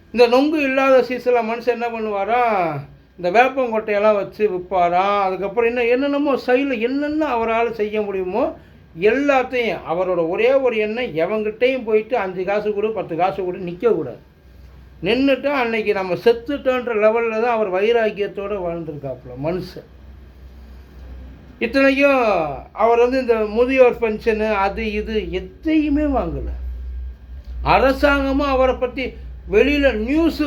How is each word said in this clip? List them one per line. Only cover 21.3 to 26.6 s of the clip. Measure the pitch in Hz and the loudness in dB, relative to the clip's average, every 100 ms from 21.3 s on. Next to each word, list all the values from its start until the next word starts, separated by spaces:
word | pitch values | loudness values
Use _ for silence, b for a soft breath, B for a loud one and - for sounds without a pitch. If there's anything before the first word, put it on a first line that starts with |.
| - - - | -20 -20 -8
இத்தனைக்கும் | 233 277 269 269 277 269 226 180 151 131 - | -2 2 4 4 4 4 2 2 -2 -6 -10
அவர் | - 226 240 | 0 4 4
வந்து | 247 262 | 4 2
இந்த | 233 220 208 | 0 0 0
முதியோர் | 220 247 262 247 220 | 0 2 4 4 4
பென்ஷனு | 226 214 233 214 220 | -2 -2 -2 0 0
அது | 202 196 190 220 | 0 -2 -2 -4
இது | 208 214 214 175 | -4 -2 -4 -4
எதையுமே | 180 180 - 311 311 294 285 294 | -6 -8 -6 0 0 2 0 0
வாங்கல. | 247 170 139 - - | 0 -2 -4 -6 -8